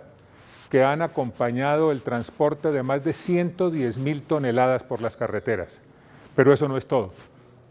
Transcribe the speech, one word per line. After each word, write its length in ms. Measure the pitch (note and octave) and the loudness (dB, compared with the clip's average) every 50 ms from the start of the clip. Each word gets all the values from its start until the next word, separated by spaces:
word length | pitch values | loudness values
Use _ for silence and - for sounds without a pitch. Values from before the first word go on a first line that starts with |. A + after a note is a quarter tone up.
| - - - - - - - - - - - - - - | -10 -20 -20 -20 -20 -20 -20 -20 -20 -20 -20 -20 -6 0
que 120 | - C3 C3 | 2 4 4
han 200 | C3+ D3 D#3 E3 | 4 2 0 -2
acompañado 920 | D#3+ - D#3 C3 A#2 - - B2 A#2+ A#2+ B2 C3+ C#3+ D3 D#3 D#3+ D#3 C#3+ | -4 -4 -4 -6 -4 -4 -2 -2 -2 0 0 0 0 2 2 2 2 0
el 80 | B2+ | -2
transporte 720 | - C3 A#2+ A#2+ A#2 - - - D3+ D3 D3+ D3 - D#3+ D3 | -4 -4 -4 -4 -6 -6 -2 0 0 0 0 0 -2 -2 -2
de 100 | C3+ B2+ | -2 -2
más 220 | C3 C3+ C#3+ C#3 | -2 -2 -2 -2
de 80 | E3 C#3+ | -2 -4
ciento 580 | - - - F3 F3 F3 F3 F3 - F#3 F3+ | -4 -4 -2 0 0 0 -2 -2 -2 -2 -2
diez 280 | D#3+ D3+ B2+ A#2 G#2 C3 | 0 0 -2 -2 -2 -4
mil 260 | C3+ D3 D#3 C#3+ - | -4 -4 -4 -4 -4
toneladas 580 | - E3 D3+ C3+ B2 A#2 B2+ B2+ C3 C3 A#2+ - | -2 -2 0 0 0 2 2 4 2 2 0 -2
por 200 | - B2+ A2 A#2 | -6 -6 -6 -6
las 140 | A2+ - | -6 -6
carreteras. 640 | - A#2 A2 G#2 G2+ - A#2+ A2 F#2+ E2+ - - - - - - - - - - - - - - | -6 -6 -4 -4 -4 -2 -2 -2 -2 -4 -8 -12 -18 -20 -20 -20 -20 -20 -20 -20 -20 -20 -2 2
Pero 200 | - B2+ C3+ C#3+ | 4 6 6 6
eso 120 | C#3 D3+ C#3 | 4 4 0
no 100 | C3+ C3 | -2 -4
es 80 | - | -4
todo. 260 | - C#3+ B2+ G2+ F#2+ - - - - - - - - - - - - | -2 -2 -2 -2 -2 -8 -16 -20 -20 -20 -20 -20 -20 -20 -20 -20 -12